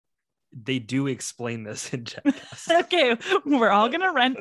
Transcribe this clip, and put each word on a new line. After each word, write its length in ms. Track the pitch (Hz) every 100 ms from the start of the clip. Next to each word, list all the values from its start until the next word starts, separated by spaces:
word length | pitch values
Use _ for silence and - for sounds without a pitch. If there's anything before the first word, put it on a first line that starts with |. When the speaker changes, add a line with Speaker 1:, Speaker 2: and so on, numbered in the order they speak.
| _ _ _ _ _
Speaker 1:
they 280 | 127 110 131
do 300 | 107 131 139
explain 540 | 123 - - 120 117
this 300 | 107 110 -
in 120 | 127 117
Jackass. 600 | - 285 269 - - -
Speaker 2:
<laughs> 0 |
Okay, 460 | 339 339 349 262 233 - 392
we're 240 | 294 277 220
all 180 | 202 226
gonna 220 | 320 370
rent 260 | 302 254 262